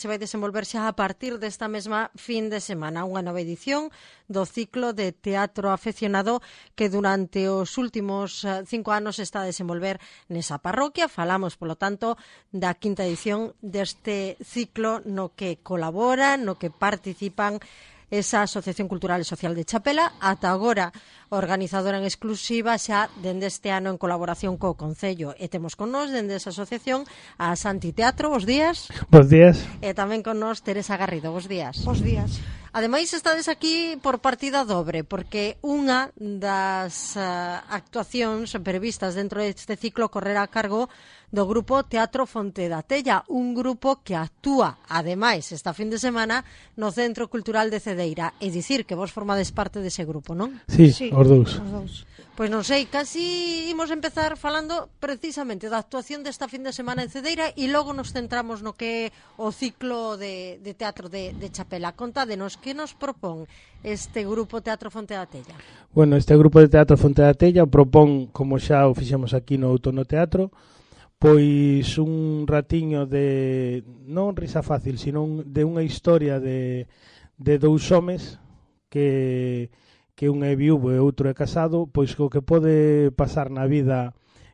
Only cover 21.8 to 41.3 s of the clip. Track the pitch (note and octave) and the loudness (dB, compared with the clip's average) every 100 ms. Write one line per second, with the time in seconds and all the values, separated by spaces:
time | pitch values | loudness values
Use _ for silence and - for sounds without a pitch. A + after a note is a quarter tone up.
21.8 | F#3+ G3 G3 - A3 G#3 - A#3 A3+ A3+ | -2 -2 -4 -6 -8 -6 -4 -2 -2 -2
22.8 | - G#3 G#3+ G3+ F3+ F#3 G3 - G3+ F#3+ | -2 -2 -2 -6 -8 -4 -6 -6 -4 -4
23.8 | F#3+ F3+ F3+ F3 F3 E3 G3 F3+ F#3+ E3 | -4 -4 -4 -2 -4 -6 -6 -4 -4 -4
24.8 | D3+ D#3 G3 F3+ D3 - F3 F#3 D#3+ - | -8 -6 -6 -6 -8 -10 -8 -8 -8 -8
25.8 | G#3+ C4+ C#4+ C4 G#3 G3 G#3 F3 G3+ A#3 | -6 -4 -4 -4 -4 -6 -8 -10 -8 -8
26.8 | - C4 C#4+ - - - E3+ F3 G#3 G3 | -4 -4 -6 -18 -16 -6 -4 -2 -4 -4
27.8 | E3+ - A#3 - D4+ C4+ F#3+ C4+ D#4+ E4 | -4 0 0 0 0 0 2 2 2 -2
28.8 | - - - D#3 C#3 D#3+ F3 - - - | -8 -10 8 10 10 10 10 8 0 -8
29.8 | G3+ F#3 G3+ A3 G#3+ A3 A3 A3 - G3+ | -6 -4 -4 -4 -4 -4 -4 -6 -6 -6
30.8 | G3+ F#3+ F#3+ E3 D#3+ F3 F#3+ F#3 C3+ - | -4 -4 -4 -6 -6 -8 -8 -8 -8 -6
31.8 | B3 B3 - G#3+ - - - - - A3+ | -2 0 0 0 -2 -6 -8 -12 -10 -4
32.8 | A3+ C#4 E4 E4 E4+ D#4+ D#4+ D#4 D#4+ E4 | -2 -2 -2 -2 0 0 -2 -2 -2 -2
33.8 | E4 D4 C#4 B3+ C4 B3 C#4 C#4 A#3 F3+ | -4 -4 -4 0 0 -2 -2 -2 0 -2
34.8 | D#3+ E3 D3+ G3 - G#3 G#3 - D4 C#4+ | -2 -6 -6 -8 -6 -4 -4 -4 -4 0
35.8 | C#4 B3+ C4+ - G#3 G3+ G3+ G3 F#3+ F#3+ | 0 0 -2 -8 -10 -6 -2 -2 -2 -2
36.8 | F#3 - - G#3 F#3 F3 F3 F3 - G3+ | -6 -8 -10 -6 -4 -4 -6 -8 -8 -10
37.8 | - A#3+ G3 B3 A3+ A3 A#3 A3 F#3 F#3 | -8 -8 -4 -2 -2 -4 -6 -8 -4 -4
38.8 | A3+ - F#3+ F3+ G3+ G#3 G#3 F#3+ - G#3 | -4 -4 -6 -4 -4 -4 -4 -6 -8 -8
39.8 | A3+ - A3+ G3+ G3 G3+ G3+ A3 G#3+ G#3+ | -6 -4 -4 -2 -2 -2 -2 -4 -2 -2
40.8 | B3+ - - - - | -4 -10 -20 -20 -6